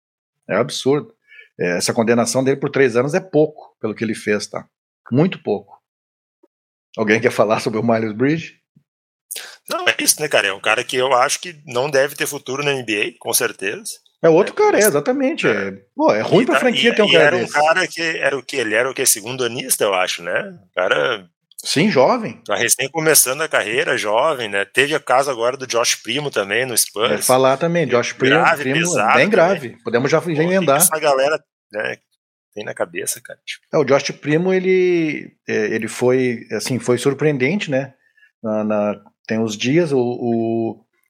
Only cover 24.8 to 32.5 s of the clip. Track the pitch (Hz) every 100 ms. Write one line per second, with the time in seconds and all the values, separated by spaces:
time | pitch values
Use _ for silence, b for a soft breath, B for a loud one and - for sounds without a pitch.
24.8 | 143 151 - 127 139 117 117 131 127 117
25.8 | 120 - 107 127 147 113 98 107 131 107
26.8 | - 101 113 104 - 127 131 135 170 170
27.8 | 135 120 120 - 131 139 139 151 131 135
28.8 | - 151 110 143 180 202 170 185 120 -
29.8 | 117 120 135 160 160 147 170 190 160 139
30.8 | - 156 151 135 139 156 _ _ _ 104
31.8 | 127 123 _ _ _ _ _